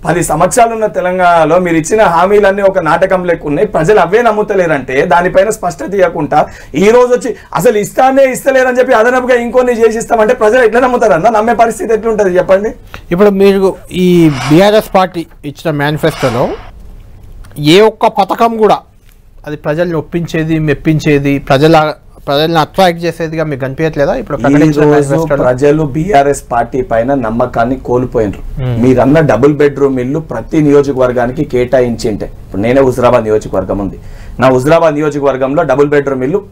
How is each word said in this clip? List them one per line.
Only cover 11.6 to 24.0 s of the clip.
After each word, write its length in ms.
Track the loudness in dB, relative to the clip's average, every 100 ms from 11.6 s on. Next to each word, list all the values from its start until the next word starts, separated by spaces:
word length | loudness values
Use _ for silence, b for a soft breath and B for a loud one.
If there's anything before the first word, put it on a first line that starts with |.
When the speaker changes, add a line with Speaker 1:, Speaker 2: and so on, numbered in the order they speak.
Speaker 1:
పరిస్థితి 320 | 0 0 -2 -2
ఎట్లుంటది 340 | 0 0 0 0
చెప్పండి? 320 | 2 0 0 -8 B B B
Speaker 2:
ఇప్పుడు 180 | 2 2 4
మీరు 280 | 2 2 0 -2 -10 -2 2
ఈ 20 | 4 4 2 2
బీఆర్ఎస్ 420 | 4 4 2 0 0
పార్టీ 260 | 0 -4 -12 -12 -14
ఇచ్చిన 220 | -8 -6 -2
మేనిఫెస్టోలో 600 | -2 -2 -4 -2 -4 -2 -4 -6 -14 -20 -20 -20 -20 -20 -20 -20 -18 -4 2 4
ఏ 40 | 4
ఒక్క 180 | 2 -2 0
పథకం 340 | -2 0 -2 2
కూడా 160 | 0 0 -4 -20 -20 -20 -20 -20 -14
అది 100 | -10 -6
ప్రజల్ని 320 | -4 -2 -4
ఒప్పించేది, 540 | -6 -6 -4 -4 -2 -2 0
మెప్పించేది, 640 | -2 0 0 2 0 0 -4 0
ప్రజల, 260 | 2 4 4 2 -4 -16 -16 -4
ప్రజల్ని 320 | -2 0 0
అట్రాక్ట్ 380 | -2 2 0 2 -6
చేసేదిగా 380 | -6 -8 -4 -6
మీకు 120 | -4 -6
కనిపించట్లేదా 500 | -4 -4 0